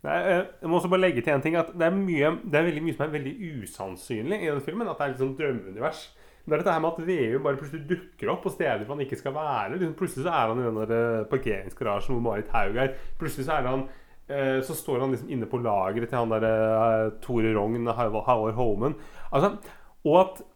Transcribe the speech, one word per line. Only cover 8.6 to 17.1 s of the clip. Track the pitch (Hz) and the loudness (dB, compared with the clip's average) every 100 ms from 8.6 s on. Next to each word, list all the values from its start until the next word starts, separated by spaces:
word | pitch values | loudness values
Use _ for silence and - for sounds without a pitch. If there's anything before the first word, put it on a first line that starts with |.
| 160 117 107 | -2 0 -4
hvor | |
han | 147 135 | -6 -4
ikke | 131 | -4
skal | 139 | -4
være. | 143 156 123 101 | -4 -2 -2 -2
Liksom, | 165 170 151 | -2 -2 -2
plutselig | 180 - 160 | -4 -2 0
så | |
er | 160 113 | 2 2
han | 117 | 2
i | 123 | 0
den | 107 | -2
der, | 110 | 0
eh, | 113 117 113 | 2 2 0
parkeringsgarasjen | 107 135 117 98 95 - 113 101 - | 0 0 0 -2 -4 -4 -2 0 2
hvor | 123 | 2
Marit | 117 104 107 | 0 -2 2
Haug | 113 98 110 | 2 4 2
er. | 135 - - - | 0 0 -6 -4
Plutselig | 156 - 135 | -4 -4 -2
så | 151 | 0
er | 127 | 0
han, | 135 135 - - - - | 0 -4 -10 -20 -20 -8
eh, | 143 135 131 | -2 0 0
så | 131 - | -2 -6
står | - 127 | -2 0
han | 135 | 0
liksom | 123 151 | -2 -2
inne | 135 107 | -4 -2
på | 127 | -2
lageret | 117 101 95 107 117 | 0 2 2 0 -2
til | 127 | 0
han | 117 | 0
der, | 110 | 2
eh, | 110 110 110 110 113 110 110 | 2 4 4 4 4 4 2